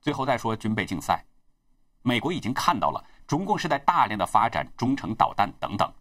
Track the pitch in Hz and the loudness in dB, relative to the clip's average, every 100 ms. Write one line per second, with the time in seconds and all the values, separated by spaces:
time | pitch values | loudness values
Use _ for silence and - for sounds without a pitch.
0 | - 143 131 123 - 110 110 110 95 90 | -2 -2 0 0 0 -2 0 -2 -2 -4
1 | - 87 - _ _ _ _ _ _ _ | 0 -2 -2 _ _ _ _ _ _ _
2 | 123 120 143 170 110 131 - 139 78 - | 0 0 0 -4 -4 -2 0 0 -2 -4
3 | - - - 147 196 196 170 143 - 233 | -12 -20 -6 -4 -2 -4 -2 0 2 2
4 | 117 107 90 107 117 80 67 - 120 135 | 0 0 2 4 4 0 -6 -2 0 0
5 | 85 - - - 101 - - 92 78 - | -2 2 2 2 -2 -2 -6 -2 -2 -2